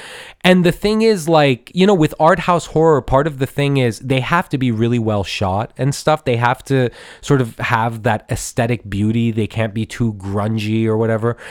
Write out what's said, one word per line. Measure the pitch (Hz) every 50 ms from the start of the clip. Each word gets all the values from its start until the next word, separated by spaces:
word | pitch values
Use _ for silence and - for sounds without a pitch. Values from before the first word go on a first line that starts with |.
| - - - - - - - _ -
And | 180 185 185 170
the | 175
thing | - - - 208 214 220 220
is, | 226 220 185 147 165
like, | 165 156 147 139 131 117 - - -
you | 175 185 208
know, | 208
with | 170 156 147 - -
art | 156 160 190 165
house | 160 - 175 165 -
horror, | - - 156 160 165 156 143 -
part | - 131 135 147
of | 160 143 131
the | 135 -
thing | - - 143 143 139 135
is | 127 117 110 -
they | - 127 135 131
have | 123 113 170 175 180 -
to | - 135
be | 131 127
really | 113 107 117 117 123 120
well | 110 110 107 101 95
shot | - - - 104 95 92 101 113 - -
and | - 131 139 139
stuff. | - - 160 151 - -
They | 135 123
have | 117 120 120 123 - -
to | - 139 131 127 117 - - - - - -
sort | - - 143 135
of | 127 113 - -
have | - - 120 113 113 117 113 113 107
that | 123 107 107 - -
aesthetic | - - - - - - 117 117 123 107 - 101
beauty. | 98 98 104 107 113 117 117 117 107
They | 113 107 101
can't | - 113 110 110 98
be | 113 110
too | - - - 123 113 104
grungy | 98 95 98 98 104 101 110 113 110 104 107 110 113 113
or | 110 107
whatever. | 110 113 110 113 110 110 120 117 - - -